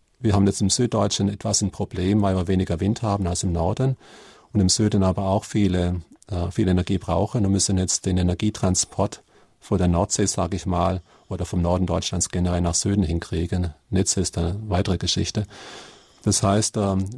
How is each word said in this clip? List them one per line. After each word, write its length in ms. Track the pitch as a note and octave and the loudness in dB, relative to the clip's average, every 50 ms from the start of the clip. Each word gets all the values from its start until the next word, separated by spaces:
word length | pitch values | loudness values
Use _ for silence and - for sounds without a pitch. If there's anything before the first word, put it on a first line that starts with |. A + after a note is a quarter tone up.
| _ _ _ | _ _ _
wir 160 | _ B2 A2 F#2+ | _ 0 2 4
haben 140 | F#2+ G2 | 4 4
jetzt 140 | F#2+ - - | 2 2 0
im 100 | G#2 F#2+ | 0 0
Süddeutschen 580 | - - B2 A2+ - G#2+ G2+ G2+ - - G2+ G2+ | 2 0 0 0 2 0 0 0 0 -2 -2 -2
etwas 320 | G#2 - - G#2+ G2 - | -2 -4 -4 -2 0 0
ein 80 | G#2+ F#2+ | -2 -2
Problem, 540 | - - G2+ - - F#2 F2+ F#2+ G#2 A2 G2+ | -4 -6 -8 -6 -4 -2 0 2 2 2 2
weil 120 | G2 F#2+ | 2 2
wir 120 | F#2 F2 | 0 0
weniger 320 | F2 F#2+ F#2 F#2+ - F2 E2 | 2 2 0 2 0 -2 0
Wind 240 | F#2 G2+ A2+ - A#2 | 0 0 0 0 -2
haben 240 | G#2+ G2+ G2 F#2 | -2 0 0 -2
als 160 | F2 F2+ - - | -2 -2 -2 -2
im 80 | F#2 | -2
Norden 440 | E2 E2+ E2 F#2+ G#2 - C3 C3 C3 - - - - - - - - - _ _ | 0 0 0 -2 0 0 0 -2 -2 -4 -10 -20 -20 -20 -20 -20 -20 -20 _ _
und 100 | - G#2 | 2 2
im 80 | F#2 F2+ | 4 4
Süden 340 | - - G#2+ G#2 G2+ G2+ F#2+ | 4 2 2 2 4 4 2
aber 240 | F#2 F2+ G2+ G2 | 2 2 0 0
auch 160 | F#2+ F#2+ G#2+ - | 0 0 0 -2
viele, 580 | - - A2 G2+ F#2 F2+ F2+ F2 F2+ F2+ F2 - _ - _ - | -2 0 2 2 2 2 2 0 0 -2 -4 -8 _ -20 _ -12
äh, 240 | - G2+ E2+ F2 F2+ | -8 -4 -4 -4 -2
viel 180 | - - F#2 | -2 0 2
Energie 300 | F#2 F2+ F2+ F2 - G2 | 2 2 2 2 0 -2
brauchen 480 | F2+ - - F2 F2 G2+ - - A#2+ G2+ | -2 -2 -2 0 0 0 0 0 0 2
und 60 | F#2+ | 2
müssen 260 | G2 F#2+ - - G2 | 2 2 2 0 0
jetzt 300 | F#2 F#2 F2+ - - - | 0 0 0 -4 -2 -2
den 100 | G2 F2+ | 0 0
Energietransport 1040 | F2+ F2+ F2 F2 - G#2+ G#2+ - - - F#2 F#2 - - - - - G2 G2+ - - _ _ _ - - _ _ _ | 2 2 0 0 0 -2 -2 -2 0 0 0 0 0 -2 -4 -2 -2 -2 -2 -2 -12 _ _ _ -20 -20 _ _ _
von 180 | - - G#2 | -4 -2 0
der 100 | F2 F2+ | 2 2
Nordsee, 380 | F2 E2+ E2+ G2+ - - - G2+ | 4 4 2 2 0 0 0 0
sag 280 | F#2 - - F2+ E2+ F#2 | 0 0 -2 -2 -2 -4
ich 100 | E2+ - | -4 -4
mal, 360 | F#2 F2+ F2 F2 F2+ F2+ F2 - _ - _ _ | -2 0 0 0 0 0 -4 -8 _ -20 _ _
oder 180 | _ G2 F#2 F#2+ | _ -6 -6 -6
vom 160 | - - F2+ | -2 -2 0
Norden 240 | E2+ F2 F2+ F2+ F2+ | 2 2 2 2 2
Deutschlands 440 | F2 F2 F2+ - - - F2 - - | 0 0 -2 -2 -2 -2 -4 -4 -2
generell 320 | - F2+ F2 F2+ F2+ F2 | -2 0 0 0 0 0
nach 140 | F2 E2+ E2 | 0 0 0
Süden 280 | - - G2+ G2+ G#2 F#2 | 0 0 0 2 2 0
hinkriegen. 720 | D#2 E2+ E2 - - - E2 E2+ - - F2+ F2+ E2 - _ _ _ | 0 -2 -4 -4 -4 -4 -4 -2 -2 -2 -2 -2 -4 -6 _ _ _
Netze 320 | G#2+ F#2 F#2+ - - G2 | 0 0 0 0 0 -2
ist 160 | F2 - - | -2 -2 -2
eine 220 | - E2+ E2+ G2 G#2 A2 | -2 -2 -2 -4 -6 -4
weitere 300 | G#2+ F#2+ F2+ F#2+ - F2+ | -2 0 0 0 0 0
Geschichte. 480 | E2+ - F#2+ - G2 E2+ - - G#2+ G2+ - - - - - - - - - - - _ _ _ _ - | 0 0 -2 0 0 -2 -2 -2 -4 -4 -4 -10 -18 -18 -18 -18 -18 -20 -20 -20 -20 _ _ _ _ 0
Das 180 | G#2+ G2 - | 0 2 2
heißt, 360 | - G2 G2 G#2+ G#2+ - - | 2 4 4 2 2 0 -2
ähm, 280 | A2 G2+ G2 F#2+ F#2+ F#2+ G2 A#2+ | 0 0 0 0 0 -2 -4 -6